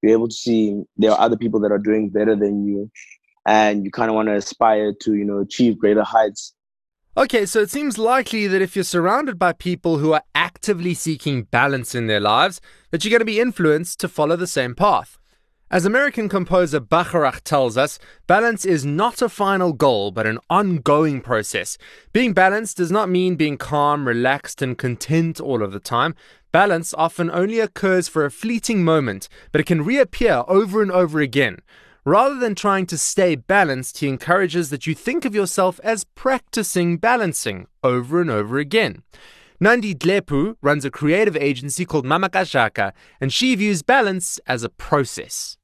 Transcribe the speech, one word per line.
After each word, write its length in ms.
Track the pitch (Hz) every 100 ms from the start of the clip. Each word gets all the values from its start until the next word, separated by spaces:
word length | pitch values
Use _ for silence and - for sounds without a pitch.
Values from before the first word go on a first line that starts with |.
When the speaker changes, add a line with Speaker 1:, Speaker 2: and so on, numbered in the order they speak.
Speaker 1:
you're 120 | 107 113
able 100 | 113
to 120 | 110 -
see 120 | 113 107 101 - -
there 160 | 107
are 80 | 107 113
other 120 | 113
people 160 | 117 110
that 120 | 104
are 120 | 101 104
doing 140 | 110 104 98
better 180 | 107 107
than 180 | 101 101 101
you, 220 | 101 104 - - - _ _ -
and 380 | 107 107 104
you 60 | 98
kinda 220 | - 113
wanna 220 | 110 110
aspire 580 | 104 - - 117 107 107 104
to, 100 | -
you 100 | 104
know, 140 | 101 101 101
achieve 320 | - 120 107
greater 260 | 107 107
heights. 480 | 104 113 110 101 - _ _ _ _ _ _ -
Speaker 2:
Okay, 300 | 262 240 196
so 140 | 226
it 100 | 202
seems 260 | 285 294 214
likely 500 | 220 254 247 226 208
that 140 | 190
if 120 | 190
you're 80 | 196 180 175
surrounded 420 | 170 233 294 185
by 140 | 180
people 460 | 165 180 175 175 160
who 140 | 151
are 120 | 156 -
actively 600 | - 170 - - 190 175
seeking 500 | 175 - 151 - 135
balance 500 | 110 123 139 135 120
in 120 | 123 113
their 180 | 107 104
lives, 260 | 113 175 175 - - _
that 140 | 165
you're 100 | 208 233
gonna 80 | 220 214
be 40 | 247
influenced 520 | - 165 151 170 -
to 80 | 175
follow 280 | - 151 170
the 180 | 175 -
same 160 | 123
path. 440 | 123 202 135 - - _ _ _ _ _
As 160 | 185 180
American 420 | 233 285 - 208
composer 500 | 196 180 185 175 147
Bacharach 640 | 113 160 175 170 143 -
tells 340 | - 147 127 113
us, 220 | 147 - - - -
balance 380 | 185 233 220
is 200 | 190 165
not 380 | 139 147 226 -
a 60 | 240
final 440 | - 196 196 180
goal, 380 | 139 143 113 101
but 160 | 95 110
an 120 | 110 _
ongoing 720 | 175 202 170 131 147 160 135
process. 580 | 117 120 107 104 90 - - - _
Being 200 | 214 247
balanced 440 | 185 185 202 220 -
does 160 | 175
not 160 | 196 196
mean 260 | 180 185 170
being 200 | 151 139
calm, 500 | - 147 143 147 135
relaxed, 540 | 117 123 143 - -
and 160 | 135 123
content 640 | 127 117 - 160 165 160
all 220 | - 123
of 100 | 104
the 80 | 98
time. 340 | - 120 143 160 _ _ _
Balance 420 | 165 202 170 165
often 360 | - 165 - 170
only 280 | 170 190 226
occurs 480 | 220 - 196 185 175
for 160 | 160
a 60 | 143
fleeting 540 | - 220 233 - 220
moment, 440 | 170 160 131 98 - - -
but 100 | 151
it 60 | 156
can 180 | 165
reappear 600 | 151 269 240 - 233 139 -
over 360 | 190 214 202
and 100 | 202
over 280 | 185 175 151
again. 380 | 147 131 127 90 _ - _ _
Rather 340 | - 185 269 277
than 160 | 240
trying 320 | 202 208 190 185
to 120 | 160
stay 360 | - - 185
balanced, 640 | 151 - 196 180 131 127 -
he 100 | 143
encourages 600 | 131 - 180 185 160 156
that 160 | 139 156
you 80 |
think 300 | 156 - 302
of 100 | 269
yourself 460 | 208 190 - 185 175
as 220 | 208 226 -
practicing 840 | - 262 262 _ - 208 185 175 170
balancing 680 | 220 247 196 147 - 95 92 _
over 380 | 131 123 123 165
and 100 | 170
over 280 | 110 104 131
again. 440 | 147 214 208 82 _ - - - _ _
Nandi 360 | 190 247 214
Dlepu 600 | 156 165 196 185 143 175 226
runs 240 | 143 147
a 60 | 139
creative 460 | - 147 175 214 151
agency 480 | 143 131 143 135 180
called 180 | 156
Mama 240 | 127 160 190
Kashaka, 640 | 190 185 135 113 - 98 - _ _
and 120 | 135
she 220 | - 254
views 280 | 233 208 196
balance 560 | - 262 214 190 - - -
as 160 | 127
a 60 | 113
process. 880 | _ - 147 131 - - - - -